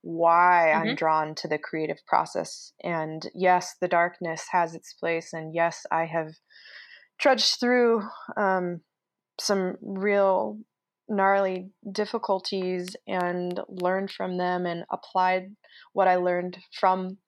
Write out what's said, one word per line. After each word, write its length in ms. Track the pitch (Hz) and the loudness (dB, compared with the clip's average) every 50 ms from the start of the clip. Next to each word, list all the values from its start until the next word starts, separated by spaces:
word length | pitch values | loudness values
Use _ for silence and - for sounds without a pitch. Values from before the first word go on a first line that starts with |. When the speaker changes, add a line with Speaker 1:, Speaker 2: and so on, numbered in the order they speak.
Speaker 1:
why 680 | - 170 165 165 170 165 165 170 180 180 180 175 170 160 | -10 -8 -2 2 4 6 6 8 6 6 6 6 6 6
I'm 160 | 151 160 165 - | 4 4 2 0
Speaker 2:
Mm-hmm. 60 | 240 | -2
Speaker 1:
drawn 380 | - 170 160 156 156 156 156 156 | 0 0 2 2 2 0 -2 -6
to 120 | - - 160 | -10 -4 -4
the 100 | 156 151 | -4 -4
creative 400 | - - - 160 156 156 165 - _ | -4 -6 -6 -6 -4 -4 -6 -8 _
process. 680 | - - - 165 156 - - 85 160 - - - - _ _ - | 0 0 0 0 0 -4 -6 -6 -6 -10 -16 -18 -20 _ _ -6
And 460 | 175 170 165 156 156 160 160 - - _ | -4 -2 -2 -4 -4 -6 -10 -10 -12 _
yes, 420 | 175 185 180 180 180 180 - - _ | 0 4 4 4 4 2 -4 -6 _
the 80 | 180 175 | -2 0
darkness 560 | 180 170 170 175 170 _ 180 165 160 160 - - | 2 2 2 2 -2 _ -6 -6 -6 -6 -8 -2
has 220 | - 180 170 165 165 | 0 0 0 0 -4
its 180 | 165 _ - | -14 _ -18
place. 400 | - _ - 165 170 165 160 - | -16 _ -4 -4 -4 -4 -6 -8
And 220 | - 165 160 160 160 | -12 -10 -10 -6 -2
yes, 320 | 170 170 170 165 - - - | 0 0 0 0 -4 -6 -2
I 140 | - 165 165 | -2 -2 -2
have 280 | 160 160 165 160 156 165 _ _ _ _ - - - - - - - - - _ _ _ _ | 0 -2 -4 -4 -4 -10 _ _ _ _ -20 -20 -20 -20 -20 -20 -20 -20 -20 _ _ _ _
trudged 420 | - 285 262 220 - - - - | 4 4 4 4 2 0 0 0
through, 420 | 254 240 247 247 240 233 233 220 202 220 - - - - - | 2 2 4 4 6 4 4 2 0 -6 -12 -16 -16 -10 -4
um, 460 | - 208 190 190 185 180 175 175 170 _ _ _ _ _ _ _ _ _ _ _ - | 0 0 2 2 2 0 -2 -6 -8 _ _ _ _ _ _ _ _ _ _ _ -8
some 360 | - - 208 196 185 180 - - | -2 0 0 0 0 -2 -4 -6
real 800 | - - 196 190 190 208 202 202 196 196 190 185 214 214 208 214 220 _ _ _ _ _ _ _ _ - | -10 -10 -8 -2 0 2 2 4 4 4 2 2 0 -4 -6 -12 -14 _ _ _ _ _ _ _ _ -4
gnarly 580 | 220 196 190 196 196 196 196 190 185 185 185 190 _ _ _ 208 | 0 2 4 4 4 4 2 0 -2 -6 -8 -12 _ _ _ -10
difficulties 1040 | 190 214 208 202 - 226 - - 196 190 185 - - 190 185 185 185 180 180 185 196 - _ | -4 -4 -4 -2 -4 -6 -2 -2 -2 -2 -2 -4 -4 -2 -2 -2 -4 -4 -6 -8 -12 -14 _
and 560 | - - 185 180 175 180 180 180 180 175 185 - - | -6 -2 -2 -2 -2 -2 -4 -4 -4 -6 -6 -8 -10
learned 420 | - 185 180 180 185 190 196 196 | -8 -2 -2 0 0 0 -2 -6
from 260 | - - 190 185 180 180 | -6 -6 -6 -4 -2 -2
them 260 | 180 180 180 180 180 | -2 0 0 -2 -2
and 200 | 175 170 170 - - | -4 -6 -6 -6 -8
applied 580 | - - - - _ 190 185 185 185 185 185 196 208 _ _ _ - - - _ | -8 -10 -10 -4 _ 0 2 2 2 0 -2 -8 -20 _ _ _ -20 -20 -20 _
what 140 | _ 196 190 | _ 2 4
I 80 | 185 180 | 4 4
learned 440 | 180 180 180 180 175 180 180 180 185 - _ - - | 4 2 0 0 0 -2 -6 -8 -12 -20 _ -6 0
from 400 | - 190 185 185 185 185 190 - _ | 2 2 2 2 -2 -8 -10 -12 _